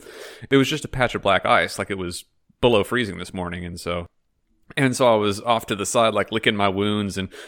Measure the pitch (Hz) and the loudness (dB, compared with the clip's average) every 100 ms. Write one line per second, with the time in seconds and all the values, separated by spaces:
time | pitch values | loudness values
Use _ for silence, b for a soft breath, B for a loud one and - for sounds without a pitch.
0 | B B B B 120 135 131 151 - 131 | B B B B 2 4 4 -2 -6 -2
1 | 120 101 101 92 107 117 85 - 98 98 | -2 0 0 2 4 2 2 -4 -6 -6
2 | 87 85 - _ _ _ 123 110 98 123 | -6 -8 -14 _ _ _ 4 4 2 -2
3 | 107 87 90 95 87 87 87 87 85 87 | -2 -6 -10 -8 -6 -8 -10 -8 -6 -6
4 | 85 _ _ _ _ _ _ - 135 123 | -8 _ _ _ _ _ _ 0 0 4
5 | 123 110 104 101 120 113 - 101 98 120 | 4 4 2 -2 -2 -2 -2 -4 0 2
6 | 113 104 98 110 131 104 101 95 104 104 | 2 2 -2 0 0 2 0 2 0 0
7 | 101 95 92 B | -2 -4 -8 B